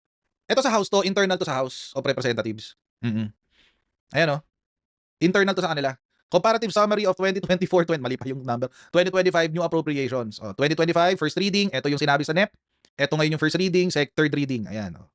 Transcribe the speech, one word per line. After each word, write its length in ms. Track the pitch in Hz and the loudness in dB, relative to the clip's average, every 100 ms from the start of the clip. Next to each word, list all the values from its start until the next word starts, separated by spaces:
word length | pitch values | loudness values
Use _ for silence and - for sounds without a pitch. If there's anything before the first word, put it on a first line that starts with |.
| _ _ _ _ - | _ _ _ _ -2
Ito 140 | 196 | 0
sa 80 | 262 | 2
House 160 | 220 196 | 0 2
to. 160 | 196 | 0
Internal 320 | 196 196 196 180 | 2 2 2 0
to 80 | |
sa 220 | 175 131 131 | 0 -2 -4
House 260 | - - 135 | -6 -10 -4
of 80 | 131 | -2
Representatives. 760 | 127 120 117 117 107 - - _ _ | -2 0 -2 -4 -6 -12 -20 _ _
Mm-mm. 240 | 117 107 107 - _ _ _ _ _ _ _ 170 | -4 -2 -4 -10 _ _ _ _ _ _ _ -2
Ayan, 240 | 165 143 | 0 -2
oh. 20 | - _ _ _ _ _ _ _ | -8 _ _ _ _ _ _ _
Internal 380 | 170 202 196 190 | 2 4 2 0
to 80 | 175 | -2
sa 80 | 151 | -2
kanila. 220 | 135 131 _ _ _ | -2 -6 _ _ _
Comparative 420 | 175 220 226 220 | 0 2 2 0
summary 320 | 208 208 208 202 | 0 2 2 0
of 80 | |
twenty 240 | 185 190 190 | 0 0 -2
twenty-four 480 | - 180 185 185 165 | -2 0 2 2 2
twenty, 160 | 160 | -2
mali 160 | 123 127 | -2 -4
pa 80 | 127 | -6
yung 160 | 131 | -6
number. 240 | 127 120 123 - - | -4 -4 -6 -8 -2
Twenty 240 | 170 180 | 0 2
twenty-five 400 | 185 180 175 165 | 2 2 2 0
new 80 | 160 | 0
appropriations. 800 | 165 165 151 143 127 131 117 - | 0 0 -2 -2 -2 -4 -6 -10
Oh, 80 | 107 95 | -12 -2
twenty 160 | 143 | 0
twenty-five, 400 | 156 165 170 175 | 2 2 4 2
first 240 | 190 156 170 | 2 -2 -2
reading. 320 | 196 196 202 | 0 0 0
Ito 160 | 131 143 | -2 -2
yung 80 | 143 | 0
sinabi 240 | 147 143 147 | 2 2 2
sa 80 | |
nep. 160 | 160 208 - _ _ _ - | 0 0 -4 _ _ _ -4
Ito 160 | 143 | -2
ngayon 240 | 156 156 156 | 2 2 2
yung 60 | |
first 100 | 156 | 0
reading, 400 | 165 185 175 180 | 2 2 2 2
sec-, 240 | 151 139 - | 0 -2 0
third 160 | 156 | 0
reading. 320 | 147 139 123 104 | 0 -2 -4 -6
Ayan, 320 | 107 98 78 | -8 -8 -10
oh. 80 | - | -18